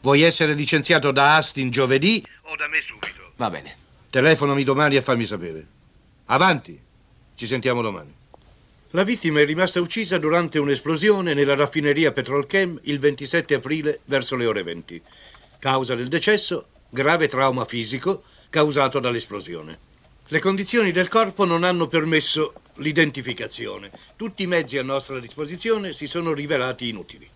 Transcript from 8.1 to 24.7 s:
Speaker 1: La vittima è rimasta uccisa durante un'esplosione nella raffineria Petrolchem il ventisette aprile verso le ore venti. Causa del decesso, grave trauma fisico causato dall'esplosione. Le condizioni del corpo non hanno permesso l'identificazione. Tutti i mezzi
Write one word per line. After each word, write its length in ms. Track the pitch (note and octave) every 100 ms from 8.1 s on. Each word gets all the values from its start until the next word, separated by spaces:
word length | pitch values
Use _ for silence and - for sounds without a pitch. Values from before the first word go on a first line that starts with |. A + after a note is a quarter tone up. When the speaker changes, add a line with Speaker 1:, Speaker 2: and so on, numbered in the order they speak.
| - _ - _ - _ _ _
Speaker 1:
La 140 | E3+
vittima 360 | G3 A#3+ E3+ D3
è 60 | D3
rimasta 340 | D#3 F#3 F3+
uccisa 380 | E3+ A3+ G3 F3+
durante 420 | D3+ E3+ D#3+ D#3
un'esplosione 760 | C#3+ C3+ D3 D#3+ G3+ G3+ F3
nella 220 | C#3+ C#3 C#3
raffineria 560 | C#3+ D#3 D3 C#3+ D#3
Petrolchem 640 | B2+ B2 C#3 C#3 G3 F#3 D#3
il 160 | - C#3+
ventisette 540 | C#3+ C#3 C#3 C#3+ B2
aprile 480 | C#3 C3 D#3 D3+ D3
verso 320 | - C#3 C3 C3
le 100 | A#2
ore 180 | G#2
venti. 380 | E2+ E2+ E2 E2+ - - - - - _
Causa 380 | C3+ C3+ B2 A#2+
del 140 | B2+
decesso, 580 | D#3+ - G#3 - E3+ - _ _
grave 400 | B2 C#3 E3 D#3
trauma 340 | C3 C3+ B2+
fisico 600 | A#2 B2 A2 B2+ E3+ G3 _ - -
causato 500 | D#3+ D3+ C#3+ C3 C#3
dall'esplosione. 800 | B2 A#2 - G2+ E2 E2+ D#2 D#2+ _ _ _ _ _
Le 120 | D#3
condizioni 520 | F#3+ G3 G3 A#3+ G3+
del 160 | F3+ F3+
corpo 380 | A3+ A3 - F#3+
non 180 | E3+
hanno 240 | F3+ F3+ D#3
permesso 680 | D#3+ D#3 D#3+ - D#3 D3+ - _ -
l'identificazione. 1120 | C#3+ D3+ D3+ C3+ A#2+ A2+ A2+ - A2 G2 G2 - - _
Tutti 260 | A3 -
i 40 | F#3
mezzi 300 | F3 C3+